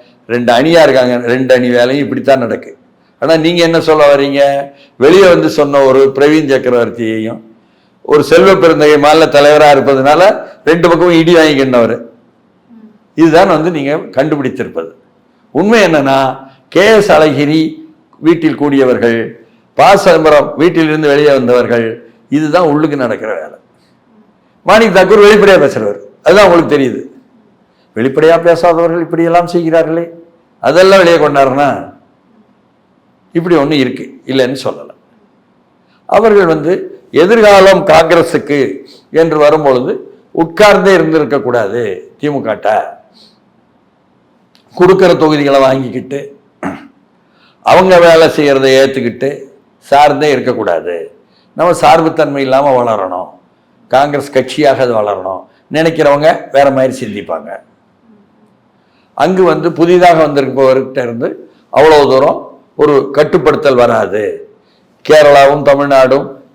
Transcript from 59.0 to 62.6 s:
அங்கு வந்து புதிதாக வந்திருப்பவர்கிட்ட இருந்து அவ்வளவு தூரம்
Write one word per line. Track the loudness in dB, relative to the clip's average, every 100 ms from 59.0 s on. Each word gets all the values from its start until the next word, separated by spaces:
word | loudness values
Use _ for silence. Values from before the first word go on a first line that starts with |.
| _ -4
அங்கு | -2 0 0
வந்து | 0 -4 -2
புதிதாக | 0 2 2 2 0
வந்திருப்பவர்கிட்ட | -2 -4 0 0 0 -4 -8 -8
இருந்து | -8 -10 -10 -20 _ _ 2
அவ்வளவு | 4 4 4
தூரம் | 2 0 -2 -10 -20